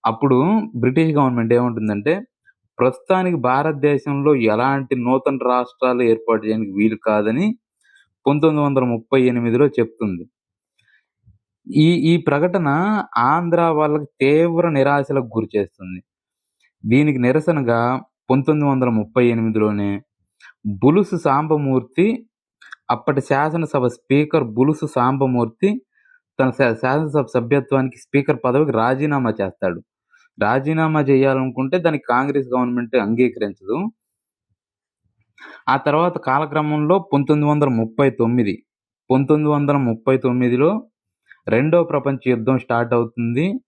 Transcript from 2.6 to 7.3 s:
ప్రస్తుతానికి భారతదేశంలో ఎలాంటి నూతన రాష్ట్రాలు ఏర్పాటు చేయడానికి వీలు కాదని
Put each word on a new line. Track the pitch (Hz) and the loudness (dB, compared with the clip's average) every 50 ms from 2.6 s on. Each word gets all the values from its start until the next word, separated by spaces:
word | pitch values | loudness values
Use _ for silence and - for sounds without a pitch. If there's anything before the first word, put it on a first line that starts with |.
| _ _ _ - | _ _ _ 0
ప్రస్తుతానికి | 120 131 - - - - 190 185 185 180 175 | 0 0 0 -4 -4 -2 -2 0 0 -2 -2
భారతదేశంలో | 147 120 123 127 139 147 160 151 139 135 147 143 135 - 147 139 139 139 151 147 | -2 0 0 0 0 0 -2 -2 0 0 0 0 0 -2 -4 -4 0 2 2 2
ఎలాంటి | 131 113 110 107 110 123 135 139 139 135 - 135 | 4 2 2 2 2 0 0 0 -2 -2 -4 -4
నూతన | 123 117 123 131 135 131 143 139 127 120 123 | -2 0 0 0 0 0 -2 -4 -2 -2 0
రాష్ట్రాలు | 123 123 123 123 - _ 127 127 123 123 | 0 0 -2 -4 -6 _ -2 0 0 2
ఏర్పాటు | 123 117 113 113 - - 113 107 104 | 2 2 2 2 2 0 0 0 0
చేయడానికి | 107 110 110 107 98 | -2 -4 -4 -4 -4
వీలు | 95 101 107 110 110 | -2 0 0 0 0
కాదని | 104 - 110 107 107 104 107 | -2 -2 0 0 2 0 0